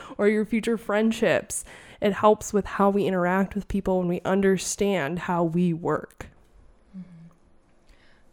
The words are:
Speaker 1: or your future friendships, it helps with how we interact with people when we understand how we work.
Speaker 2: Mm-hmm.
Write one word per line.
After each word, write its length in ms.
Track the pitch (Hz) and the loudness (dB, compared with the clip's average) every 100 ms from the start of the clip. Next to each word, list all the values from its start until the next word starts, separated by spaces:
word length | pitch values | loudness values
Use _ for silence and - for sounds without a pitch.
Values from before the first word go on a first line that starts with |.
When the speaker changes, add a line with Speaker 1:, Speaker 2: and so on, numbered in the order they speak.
| - - | -14 0
Speaker 1:
or 100 | 208 | 2
your 160 | 214 | 2
future 340 | 208 226 220 226 | 0 -2 0 -2
friendships, 880 | - 208 226 220 196 131 - - - - - - | -2 0 2 2 2 2 -2 -10 -12 -18 -20 -4
it 120 | 214 | -2
helps 380 | 190 214 214 - | 2 4 2 0
with 140 | 208 - | -2 -2
how 240 | - 202 | 0 2
we 160 | 202 180 | 2 0
interact 480 | 185 175 185 190 202 | 0 2 2 0 -4
with 120 | - | -4
people 320 | 202 190 185 | -4 0 0
when 80 | 175 | 0
we 140 | 180 - | -2 0
understand 960 | 190 190 190 - - 202 190 139 175 | 2 4 2 -2 -2 0 0 0 -2
how 240 | - 175 | -2 0
we 300 | 170 170 180 | 0 2 0
work. 540 | 165 160 156 - - - - _ - - _ _ 190 | 0 -2 -4 -6 -16 -20 -20 _ -20 -20 _ _ -18
Speaker 2:
Mm-hmm. 300 | 180 170 170 - _ - _ _ _ - - - _ | -18 -20 -20 -20 _ -20 _ _ _ -20 -20 -20 _